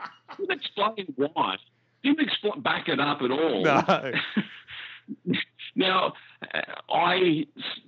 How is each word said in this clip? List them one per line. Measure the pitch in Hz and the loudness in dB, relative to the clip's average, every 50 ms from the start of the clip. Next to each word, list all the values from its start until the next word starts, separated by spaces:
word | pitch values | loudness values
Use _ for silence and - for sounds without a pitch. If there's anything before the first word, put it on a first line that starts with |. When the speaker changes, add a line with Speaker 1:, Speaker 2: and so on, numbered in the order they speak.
| - - - _ _ - - | -16 -16 -16 _ _ -16 -10
Speaker 1:
He | - 392 | -6 -4
didn't | 359 381 285 | -4 -4 -4
explain | - - - 208 202 220 220 214 190 - 135 | -6 -6 -2 0 0 0 0 -4 -8 -6 -2
why. | 131 139 147 - - 190 196 190 - - _ _ _ _ _ _ _ - | -2 -2 0 0 0 0 0 -2 -6 -10 _ _ _ _ _ _ _ 2
He | 269 294 | 2 2
didn't | 320 285 208 | 2 2 0
expl-, | - - - 208 190 147 - | 0 0 -2 -2 -2 -2 -2
back | 160 160 - - 170 | -2 -2 -2 -2 -2
it | 143 127 | 0 0
up | 143 147 143 143 | 0 0 0 0
at | 131 123 | 0 0
all. | 131 147 160 160 120 - - | 2 2 2 2 2 4 4
Speaker 2:
No. | 156 139 - - - 190 147 - 131 117 - - - - 214 - - - - - - - - - - - - _ - - - - | 4 4 4 4 4 2 2 0 -2 -4 -4 -4 -2 -2 -2 -4 -4 -6 -20 -20 -18 -16 -16 -16 -16 -18 -18 _ -14 -14 -6 -4
Speaker 1:
<laughs> | 180 170 - - - _ - - - - | -2 -2 -2 -4 -8 _ -18 -18 -4 -2
Now, | - 190 185 185 185 - - - - - - - - - - - | 0 2 2 2 2 2 0 -2 -6 -18 -20 -18 -16 -12 -8 -6
uh, | 78 - - - - - - - | -6 -6 -6 -8 -12 -6 -2 0
I, | 156 170 175 180 185 185 175 151 156 147 - _ - - - - - - | 2 4 4 4 4 4 4 4 2 0 -4 _ -12 -10 -10 -10 -12 -16